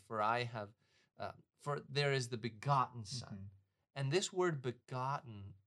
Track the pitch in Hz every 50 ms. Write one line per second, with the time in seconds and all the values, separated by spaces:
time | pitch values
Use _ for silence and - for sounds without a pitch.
0 | - - 117 107 104 110 117 120 123 117 120 113 104 101 - _ _ _ _ _
1 | _ _ _ - 104 98 - - - _ _ _ - 147 143 147 - 143 135 143
2 | 143 143 135 135 123 117 127 110 117 117 110 107 - 143 143 131 123 - - 120
3 | 107 - - 120 - - 104 98 98 98 - - _ _ _ _ _ _ - 139
4 | 139 135 151 190 202 - - 180 180 175 160 135 123 127 117 - _ - 135 127
5 | 127 135 143 - - 123 107 101 98 98 98 - _